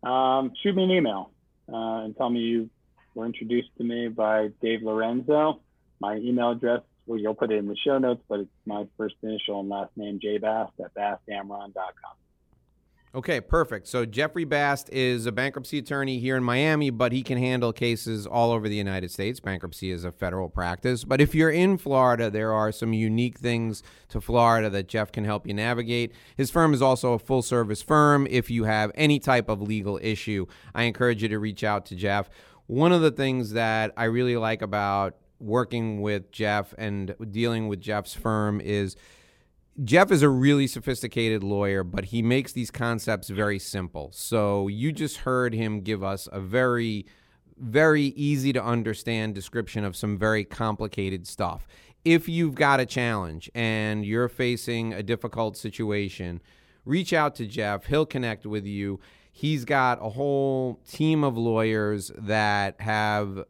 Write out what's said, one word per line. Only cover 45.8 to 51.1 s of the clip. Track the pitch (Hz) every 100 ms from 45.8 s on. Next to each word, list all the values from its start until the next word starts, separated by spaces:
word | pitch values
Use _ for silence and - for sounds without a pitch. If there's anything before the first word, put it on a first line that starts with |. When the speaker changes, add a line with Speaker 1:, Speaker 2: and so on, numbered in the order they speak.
| 95 107
Speaker 2:
us | 95 95 -
a | 98
very, | 95 117 127 120 117 107 95 _ _ _ _ -
very | 123 127 156 151 139
easy | - 143 143 135
to | 127
understand | 110 120 110 104 - 113 110 98
description | 92 117 104 113 104
of | 87
some | 104 101
very | 107 110
complicated | 98 - 113 104 110 - 95